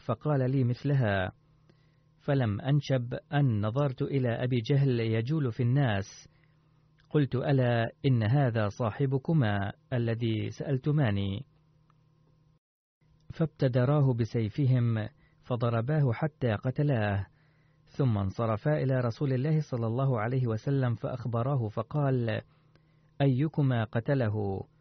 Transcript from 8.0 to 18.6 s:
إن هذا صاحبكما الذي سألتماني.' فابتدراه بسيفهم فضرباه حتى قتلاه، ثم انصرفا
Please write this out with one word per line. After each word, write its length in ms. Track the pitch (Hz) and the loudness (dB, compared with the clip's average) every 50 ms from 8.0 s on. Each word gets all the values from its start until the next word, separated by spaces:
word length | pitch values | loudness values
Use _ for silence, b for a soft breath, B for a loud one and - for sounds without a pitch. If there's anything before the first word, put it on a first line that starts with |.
| - | 0
إن 160 | 139 123 117 | 2 2 2
هذا 460 | 107 104 127 147 139 120 110 113 107 101 | 2 2 4 4 2 2 2 0 -2 -2
صاحبكما 1040 | - - 123 107 - - 139 131 139 135 - - 165 156 120 107 101 101 98 104 - _ _ - | -2 -2 -4 -4 -2 -2 -2 0 -2 -2 -2 0 2 2 2 2 0 0 -2 -4 -8 _ _ -6
الذي 580 | 135 120 117 117 117 113 120 113 110 107 104 107 | -2 -2 0 -2 -2 -2 -2 -2 -2 -2 -4 -6
سألتماني.' 960 | - - - 156 135 131 - 151 147 156 139 107 101 98 98 98 98 - - _ _ _ _ _ _ _ _ _ _ _ _ _ _ _ _ _ _ _ _ _ _ _ _ _ _ _ _ _ _ _ _ _ _ _ _ - | -8 -8 -6 -4 -4 -2 0 0 2 2 2 2 0 0 -2 -4 -6 -8 -10 _ _ _ _ _ _ _ _ _ _ _ _ _ _ _ _ _ _ _ _ _ _ _ _ _ _ _ _ _ _ _ _ _ _ _ _ -16
فابتدراه 840 | - - 165 151 _ - 143 131 120 127 123 135 147 151 139 131 120 | -4 -4 -4 -4 _ -2 -2 0 2 2 2 2 4 4 4 2 2
بسيفهم 920 | 117 117 - - 120 110 104 - 151 143 123 127 123 120 117 113 110 107 113 _ b b b b b | 0 -2 -2 -2 -4 -4 -2 -2 0 2 2 2 2 2 0 0 -2 -4 -6 _ b b b b b
فضرباه 720 | b - 127 117 123 117 117 113 113 139 156 156 143 127 | b -6 -4 -2 -2 0 0 -2 -2 0 0 2 2 2
حتى 420 | 110 - 160 - _ - 127 117 104 | 0 -2 -4 -6 _ -2 -2 -2 0
قتلاه، 720 | 98 - 131 - - 147 147 131 110 104 104 98 95 95 - b b b b b b b b b b b | 0 -2 -4 -2 0 0 0 2 0 0 0 0 -2 -4 -6 b b b b b b b b b b b
ثم 320 | _ - - 143 123 107 101 | _ -4 -2 0 2 2 0
انصرفا 640 | 98 95 - - 117 110 110 101 | 0 -2 -2 -2 -2 -2 -2 -2